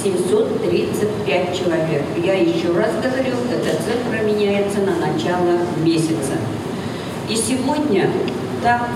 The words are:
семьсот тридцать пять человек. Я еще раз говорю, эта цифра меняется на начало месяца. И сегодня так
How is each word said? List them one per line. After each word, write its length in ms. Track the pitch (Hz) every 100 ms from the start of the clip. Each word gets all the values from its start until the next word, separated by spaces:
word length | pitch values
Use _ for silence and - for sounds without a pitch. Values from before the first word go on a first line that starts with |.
семьсот 600 | 202 175 175 208 269 -
тридцать 500 | 180 170 - - 208 - -
пять 320 | 180 180 -
человек. 460 | 180 165 160 147 - 170
Я 120 | 180 190
еще 380 | 165 170 175
раз 180 | 175 214 240
говорю, 300 | 262 262 254 247 240
эта 240 | 226 220 226
цифра 400 | - 233 240 214
меняется 560 | 214 208 202 202 202 208
на 160 | 196 170
начало 640 | 156 156 165 180 175 175 165 151
месяца. 540 | 160 160 - 131 135 131 - - - - - - - - -
И 80 | 226
сегодня 720 | - 262 269 302 302 185 - - - - - -
так 240 | 240 240 240